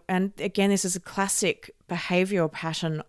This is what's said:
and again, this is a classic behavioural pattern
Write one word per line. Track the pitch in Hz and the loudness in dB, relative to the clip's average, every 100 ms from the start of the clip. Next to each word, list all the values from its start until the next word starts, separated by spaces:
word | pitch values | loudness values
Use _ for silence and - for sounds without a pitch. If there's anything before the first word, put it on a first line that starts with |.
| - | 0
and | 185 196 - | 0 0 -2
again, | 208 202 196 | -4 2 4
this | 196 | 4
is | 185 | 0
a | 175 | -4
classic | - 196 196 - 180 - - - - | -6 -4 -2 0 0 -2 -8 -20 -8
behavioural | 170 - 180 190 196 160 | -6 0 2 4 2 0
pattern | - 160 160 165 156 | -2 -6 -2 -2 -4